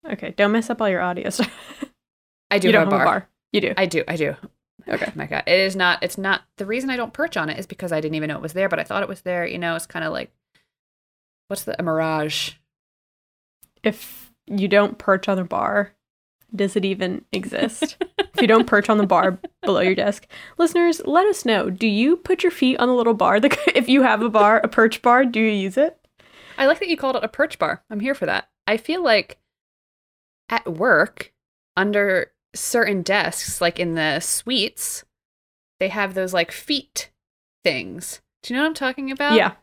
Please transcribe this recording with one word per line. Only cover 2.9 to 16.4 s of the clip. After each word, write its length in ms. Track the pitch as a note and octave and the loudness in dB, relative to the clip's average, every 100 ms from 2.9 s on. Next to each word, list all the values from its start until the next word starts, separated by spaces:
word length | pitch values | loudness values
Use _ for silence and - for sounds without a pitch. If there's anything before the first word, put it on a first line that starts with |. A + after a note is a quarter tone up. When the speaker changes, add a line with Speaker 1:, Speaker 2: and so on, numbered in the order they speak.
Speaker 2:
a 40 | C#3+ | 2
Speaker 1:
have 40 | |
a 40 | D3+ | 2
Speaker 2:
bar. 140 | - | 0
Speaker 1:
bar. 100 | - _ _ | -4 _ _
You 80 | G#3 | -2
do. 140 | G3 - | -2 -2
Speaker 2:
I 100 | F#3+ | 0
do, 200 | E3 - | -2 -4
I 80 | E3 | -4
do. 180 | D3 C#3+ - _ _ _ - | -4 -4 -14 _ _ _ -8
Speaker 1:
Okay. 200 | - - | -6 -6
Speaker 2:
Oh 40 | - | -8
my 100 | D3 | -8
God. 180 | C#2+ - | -6 0
It 140 | F3+ | 2
is 160 | F#3+ F#3+ | 2 0
not, 260 | F3+ E3+ | 0 0
it's 160 | F3+ - | -4 -6
not, 260 | F#3+ F#3+ _ _ | -2 -4 _ _
the 100 | G3 | -6
reason 240 | A#3 C4+ | -6 -4
I 60 | B3 | -6
don't 160 | A#3 | -6
perch 240 | - E4 G3+ | -4 -4 -4
on 140 | D#3 | -6
it 100 | - | -8
is 80 | F#3+ | -10
because 240 | - F3+ | -10 -4
I 80 | D#3+ | -4
didn't 160 | D3+ D#3 | -4 -4
even 140 | D3+ | -6
know 80 | D3 | -8
it 40 | |
was 120 | D#3 | -8
there, 160 | E3+ G3 | -4 0
but 100 | F#3 | 0
I 60 | - | -2
thought 180 | - | -4
it 60 | G3+ | -4
was 140 | G3 | -8
there. 220 | F3+ F3+ F3 | -6 -4 -4
You 120 | F3+ | -4
know, 180 | E3+ E3 | -4 -4
it's 100 | - | -6
kinda 220 | E3+ D#3 | -8 -6
like, 220 | E3 - _ _ _ _ _ _ _ _ _ _ _ _ | -6 -8 _ _ _ _ _ _ _ _ _ _ _ _
what's 160 | G3 - | -10 -8
the, 120 | - | -6
a 60 | |
mirage? 680 | E3+ D#3+ D#3+ D#3 D3+ D3+ - - _ _ _ _ _ _ _ _ _ _ _ _ | -2 0 0 -2 -2 -4 -6 -10 _ _ _ _ _ _ _ _ _ _ _ _
Speaker 1:
If 480 | G#3+ G#3+ - - - _ - | -4 -4 -14 -20 -20 _ -8
you 200 | G3+ F#3+ | -2 2
don't 280 | G3+ G3+ - | 4 2 0
perch 300 | - F#3+ F#3+ | 0 0 2
on 80 | F#3+ | -2
the 80 | |
bar, 480 | F3+ - - G3+ G3+ _ _ _ _ _ | -2 -2 0 0 -2 _ _ _ _ _